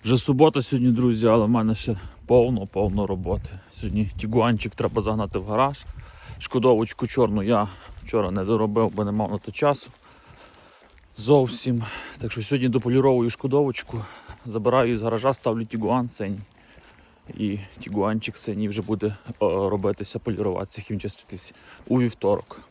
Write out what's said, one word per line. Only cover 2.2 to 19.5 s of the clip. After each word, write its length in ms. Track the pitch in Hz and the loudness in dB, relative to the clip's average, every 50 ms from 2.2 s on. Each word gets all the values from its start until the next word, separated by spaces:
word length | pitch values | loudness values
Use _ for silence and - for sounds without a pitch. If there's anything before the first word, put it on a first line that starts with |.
| - | 0
повно-повно 800 | - 123 123 117 123 127 104 98 98 - 95 101 104 92 104 101 | 4 6 6 6 4 0 -2 -4 -4 -2 0 0 0 0 0 -2
роботи. 420 | 95 98 90 90 87 95 - - - - 92 - - - - | -2 -4 -4 -2 -4 -4 -4 -4 -8 -14 -16 -18 -20 -14 -10
Сьогодні 300 | - 104 90 107 107 101 - - | -8 -4 -2 -2 -2 -2 -4 -8
тігуанчик 560 | - - 113 120 110 120 117 104 - - - | -6 0 2 2 4 4 2 0 -2 -8 -6
треба 280 | - - 104 - 113 | -2 -4 -2 0 0
загнати 360 | 98 107 110 110 104 98 - 101 | -2 0 -2 -2 -2 -2 -4 -6
в 80 | 92 | -4
гараж. 380 | 104 107 110 131 139 143 - - - - - - - - - - - - - | -2 0 2 2 2 0 -6 -14 -16 -16 -16 -16 -18 -20 -20 -18 -18 -14 -12
Шкодовочку 680 | - - - 127 113 127 120 107 117 - - - - | -10 -4 -2 2 4 4 4 4 2 -2 -4 -8 -6
чорну 360 | 113 - 135 123 110 101 107 | -4 2 2 2 2 2 0
я 260 | 98 107 120 104 104 101 - - - - - - - | 0 2 2 2 0 -2 -6 -16 -20 -20 -18 -18 -12
вчора 260 | - - 113 101 90 | -4 -2 0 0 0
не 140 | 92 101 92 | -2 -2 0
доробив, 480 | 98 113 107 110 107 104 113 113 101 - | 0 2 2 2 2 2 2 0 0 0
бо 100 | 104 107 | -2 -4
не 80 | 101 | -2
мав 180 | 104 107 107 95 | -2 -2 -2 -2
на 80 | 104 101 | -4 -6
то 140 | - - | -8 -10
часу. 380 | 107 - 151 143 143 139 - - - _ _ - - - _ - - - - - - - - - - - _ - - - - - - | -6 0 0 0 0 0 -4 -18 -20 _ _ -20 -20 -20 _ -20 -20 -20 -20 -20 -20 -20 -20 -20 -20 -20 _ -20 -20 -20 -20 -20 -16
Зовсім. 680 | - 107 123 147 143 131 120 117 - - 131 123 117 113 104 - - - - - - | -10 2 4 6 6 6 2 -2 -6 -2 -2 -2 -2 -2 -6 -10 -12 -14 -16 -14 -10
Так 140 | - 110 | -8 -8
що 100 | - 120 | -6 -6
сьогодні 260 | 107 - 127 127 127 131 | -4 -2 -2 0 0 2
дополіровую 600 | 113 127 110 120 123 131 131 139 131 123 117 117 | 0 0 0 2 2 4 4 4 4 4 2 0
шкодовочку, 760 | 113 - - 135 127 143 147 135 120 - - - - 113 104 - - - - - 110 - - | -2 -4 -4 0 2 2 2 2 -2 -6 -8 -8 -8 -8 -8 -10 -16 -20 -20 -20 -20 -16 -14
забираю 420 | 123 104 113 104 120 120 131 123 | -8 -6 -2 0 2 4 4 2
її 100 | 120 120 | 2 0
з 60 | 110 | 0
гаража, 320 | 107 113 113 110 113 135 135 | 0 -2 -2 0 0 0 -2
ставлю 300 | - - 127 110 117 113 | 0 -2 -2 -2 -2 -4
тігуан 440 | 113 - 113 110 101 117 127 120 120 | -4 -4 -4 0 0 0 0 0 -4
синій. 320 | - - 107 98 101 98 104 _ _ - - _ - - - - - - - _ _ _ _ - - | -6 -8 -6 -6 -6 -8 -10 _ _ -20 -20 _ -20 -20 -20 -20 -20 -20 -20 _ _ _ _ -18 -8
І 220 | - 110 104 98 104 98 98 - - | -6 -4 -4 -4 -6 -8 -14 -18 -16
тігуанчик 560 | - 85 98 104 98 104 110 113 - - - | -12 -6 -2 0 0 0 0 -2 -4 -6 -10
синій 320 | - - - 104 98 110 101 | -8 -8 -6 -4 -2 -2 -2
вже 140 | 101 110 | -2 -4
буде, 240 | - - 110 98 104 | -2 -2 -2 0 0
е, 280 | 104 101 - - - 120 _ | -2 -4 -4 -12 -14 -4 _
робитися, 760 | 107 95 | 0 2